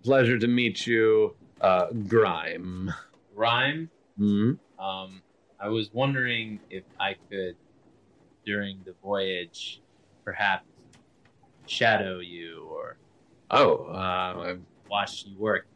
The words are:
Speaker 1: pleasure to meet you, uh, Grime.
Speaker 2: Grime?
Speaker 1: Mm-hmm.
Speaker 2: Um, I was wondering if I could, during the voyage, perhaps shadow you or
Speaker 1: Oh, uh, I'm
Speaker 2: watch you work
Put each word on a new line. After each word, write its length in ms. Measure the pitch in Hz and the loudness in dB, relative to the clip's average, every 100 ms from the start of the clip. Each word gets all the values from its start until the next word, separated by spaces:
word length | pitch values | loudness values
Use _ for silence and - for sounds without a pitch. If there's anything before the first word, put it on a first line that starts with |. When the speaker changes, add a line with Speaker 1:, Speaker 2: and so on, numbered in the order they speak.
Speaker 1:
pleasure 360 | 113 135 120 123 | 4 4 6 4
to 100 | 120 | 2
meet 380 | 120 120 98 - | 2 0 -2 0
you, 500 | 113 110 110 107 - - _ | 4 6 6 4 0 -20 _
uh, 260 | 95 92 87 | 4 4 2
Grime. 1000 | 113 98 113 101 82 80 87 92 90 92 82 - _ _ 104 | -4 4 4 4 2 -4 -8 -8 -6 -6 -8 -14 _ _ -2
Speaker 2:
Grime? 520 | 113 120 135 156 165 _ _ - | 0 2 0 -2 -10 _ _ -2
Speaker 1:
Mm-hmm. 640 | 104 101 110 - _ - | 0 2 2 0 _ -12
Speaker 2:
Um, 380 | 95 95 95 95 _ _ _ _ | -10 -8 -12 -18 _ _ _ _
I 80 | 101 | -4
was 240 | 113 104 | -4 -4
wondering 640 | 113 139 135 123 117 110 104 _ | -2 -2 0 -2 -4 -6 -12 _
if 120 | 95 - - | -16 -16 -6
I 160 | 98 98 _ | -6 -6 _
could, 260 | 98 92 87 _ _ _ _ _ _ _ _ | -6 -6 -8 _ _ _ _ _ _ _ _
during 360 | 104 101 101 95 | -6 -4 -6 -10
the 100 | 95 90 | -16 -16
voyage, 760 | 98 101 95 92 87 - - - _ _ _ _ | -4 -2 -2 -4 -8 -12 -14 -14 _ _ _ _
perhaps 420 | - 95 101 95 _ _ _ _ _ _ _ _ _ _ - | -12 -2 0 0 _ _ _ _ _ _ _ _ _ _ -10
shadow 520 | - 117 104 95 92 | 2 4 4 0 -6
you 480 | 90 85 82 80 78 | -10 -12 -14 -14 -14
or 260 | 78 78 80 _ _ _ _ _ | -12 -12 -16 _ _ _ _ _
Speaker 1:
Oh, 360 | 123 120 - 80 | 4 4 4 -2
uh, 500 | 92 92 92 92 90 87 | -6 -2 -2 -4 -6 -8
I'm 200 | 90 87 _ _ | -10 -14 _ _
Speaker 2:
watch 340 | 101 98 - 101 | -4 -4 -8 -16
you 100 | 98 | -6
work 280 | 107 95 - | -2 -2 -4